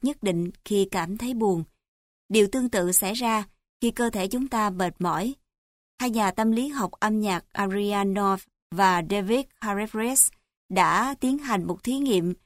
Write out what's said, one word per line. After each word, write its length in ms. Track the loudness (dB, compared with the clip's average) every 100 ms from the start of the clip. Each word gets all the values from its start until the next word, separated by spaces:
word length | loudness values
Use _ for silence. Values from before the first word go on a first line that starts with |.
nhất 220 | -4 -2
định 280 | -2 -2 -4 -8 -2
khi 220 | 0 0
cảm 260 | -2 -4 -6
thấy 160 | -6
buồn. 300 | 0 0 0 -4 _ _ _ _ _ 0
Điều 180 | 4 4
tương 220 | 2 0
tự 220 | 0 2
xảy 220 | 0 0
ra 300 | -2 0 -2 -4 _ _ -2
khi 100 | -2
cơ 180 | 0 -2
thể 180 | -2 -2
chúng 200 | -2 -2
ta 220 | 0 -2
mệt 240 | 0 -4 -2
mỏi. 340 | -2 -2 -4 -6 _ _ _ _ _ -6
Hai 100 | -2
nhà 220 | 0 0
tâm 200 | 2 2
lý 160 | 2 0
học 240 | -4 -6
âm 280 | -2 -2 0
nhạc 260 | 0 -2 -6
Arianov 920 | -6 -2 -2 -2 0 0 0 0 0 -6 _ -10
và 320 | 2 2 2 0
David 360 | -2 0 0 -2 -10
Harefres 680 | -6 -4 -4 -4 0 2 2 _ _ _ -4
đã 460 | 2 4 4 0 0
tiến 180 | 0 0
hành 260 | 0 -2
một 200 | -2 -4
thí 140 | -4 -2
nghiệm 360 | 2 2 2 -2